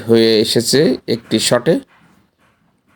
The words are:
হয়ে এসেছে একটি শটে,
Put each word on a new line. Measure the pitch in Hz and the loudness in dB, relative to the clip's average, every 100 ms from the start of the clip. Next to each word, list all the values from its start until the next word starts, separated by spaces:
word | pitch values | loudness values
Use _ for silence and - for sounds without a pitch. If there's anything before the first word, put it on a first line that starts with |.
| 110 | 2
হয়ে | 117 113 110 | 2 4 2
এসেছে | 113 123 117 131 175 - - | 0 -2 0 0 0 -2 -6
একটি | 113 - 110 - | -8 -4 -4 0
শটে, | 123 120 254 - _ _ _ _ _ _ _ _ _ _ | 0 0 -2 -4 _ _ _ _ _ _ _ _ _ _